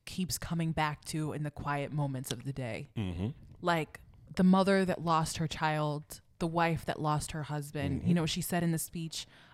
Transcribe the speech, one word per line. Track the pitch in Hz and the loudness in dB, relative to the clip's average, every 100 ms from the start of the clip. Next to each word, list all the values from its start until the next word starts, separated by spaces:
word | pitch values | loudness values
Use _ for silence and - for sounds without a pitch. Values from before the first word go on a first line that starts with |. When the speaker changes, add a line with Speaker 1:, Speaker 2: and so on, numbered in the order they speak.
Speaker 1:
keeps | - - 180 - | -10 -6 -4 -4
coming | - 165 160 | -4 -2 0
back | 160 151 151 - | 2 0 -2 -6
to | 156 151 | -4 -2
in | 120 | -2
the | 151 | -4
quiet | - 147 143 143 | -4 -4 -2 -2
moments | 151 143 139 139 | -2 -2 -2 -6
of | 117 | -6
the | 131 | -6
day. | 135 123 101 143 - | -6 -6 -6 -6 -4
Speaker 2:
Mm-hmm. | 95 85 101 - - - | -2 -2 -4 -6 -14 -4
Speaker 1:
Like, | 175 165 151 - - - - | 0 0 -2 -10 -20 -20 -6
the | - | 4
mother | 185 190 190 196 | 6 6 6 4
that | 185 - | 4 0
lost | 170 160 160 - | 2 2 2 0
her | 156 | -2
child, | - 156 151 151 147 - - - - | 0 0 2 0 -2 -6 -16 -16 -4
the | 170 | -2
wife | 170 170 165 - | 2 2 2 -2
that | - | -2
lost | 156 151 - | 0 0 -2
her | 160 | -6
husband. | 147 151 143 151 156 165 | -4 -6 -4 -2 -2 0
Speaker 2:
Mm-hmm. | 175 | 4
Speaker 1:
You | |
know, | 175 156 | 4 2
she | 180 | -2
said | - 175 | -2 0
in | 170 | 2
the | 160 | 0
speech, | - 175 165 - - - - | -4 -8 -8 -8 -12 -18 -20